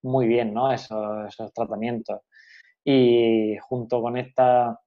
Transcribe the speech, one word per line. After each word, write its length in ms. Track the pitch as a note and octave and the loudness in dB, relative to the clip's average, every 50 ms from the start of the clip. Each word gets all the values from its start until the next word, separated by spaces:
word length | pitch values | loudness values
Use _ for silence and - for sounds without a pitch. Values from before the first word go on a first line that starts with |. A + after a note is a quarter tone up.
muy 260 | - B2+ B2+ C3+ B2 A2+ | -6 0 0 2 2 4
bien, 240 | A#2 A#2+ A#2+ A2 G#2 | 2 2 0 -2 -2
¿no? 180 | A#2 B2+ C3+ | -2 0 0
Esos, 560 | B2+ A2+ - - A2 G#2+ G#2+ G#2+ G#2+ G#2+ G#2+ G2+ | -2 -2 -6 -10 -8 -8 -6 -6 -8 -8 -10 -12
esos 260 | - - A2+ G2+ _ | -12 -14 -14 -12 _
tratamientos. 680 | - A#2 A2 A2 G#2 A2 A#2 A#2+ A#2 A2+ - G2+ - _ _ _ - _ _ - - - _ _ _ _ C#3+ | -8 -6 -6 -6 -6 -6 -6 -6 -6 -6 -8 -12 -12 _ _ _ -20 _ _ -20 -20 -20 _ _ _ _ 2
Y 720 | C#3 C3 B2+ A#2+ A#2+ A#2 A#2 A2+ A2+ A2+ A2 G#2+ G#2+ G2+ | 4 4 6 6 6 4 4 4 2 2 2 0 -4 -6
junto 380 | - - C3 B2 A#2 A2+ B2 A#2+ | -8 -8 -8 -8 -4 -4 -4 -2
con 140 | A2+ A#2+ A#2+ B2 | -2 -2 -4 -6
esta 640 | B2+ C3 _ - C3 B2+ B2 B2 B2 A#2+ A2+ - _ | -8 -6 _ 2 4 4 4 4 2 0 -4 -10 _